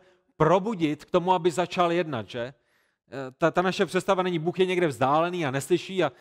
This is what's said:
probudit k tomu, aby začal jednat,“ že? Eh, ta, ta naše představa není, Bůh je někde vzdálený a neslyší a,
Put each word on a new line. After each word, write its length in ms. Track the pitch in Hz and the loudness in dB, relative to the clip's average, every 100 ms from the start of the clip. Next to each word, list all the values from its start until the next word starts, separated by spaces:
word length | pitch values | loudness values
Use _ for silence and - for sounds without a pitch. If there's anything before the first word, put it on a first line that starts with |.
| - _ _ - | -14 _ _ 0
probudit 680 | 156 185 196 208 156 147 - | 4 4 2 -2 -2 -4 -2
k 60 | |
tomu, 220 | 180 175 | 0 2
aby 180 | 185 170 | 2 2
začal 400 | 151 170 - 175 | -2 -2 0 0
jednat,“ 380 | 170 170 131 101 | 0 -2 -6 -8
že? 100 | 127 | -8
Eh, 920 | 120 - _ _ _ _ _ 123 131 127 | -10 -12 _ _ _ _ _ -14 -14 -2
ta, 140 | 165 | 0
ta 100 | 175 | 2
naše 240 | 185 180 180 | 0 0 -2
představa 380 | 180 175 190 | -2 0 0
není, 160 | 180 175 | 0 -2
Bůh 200 | 160 170 | -2 0
je 60 | 185 | 0
někde 220 | 185 175 | 2 0
vzdálený 580 | 113 131 147 170 180 151 | 0 2 2 0 -2 -4
a 60 | |
neslyší 520 | 131 - 175 - 190 | -4 0 -2 0 -2
a, 80 | 156 - | -2 -2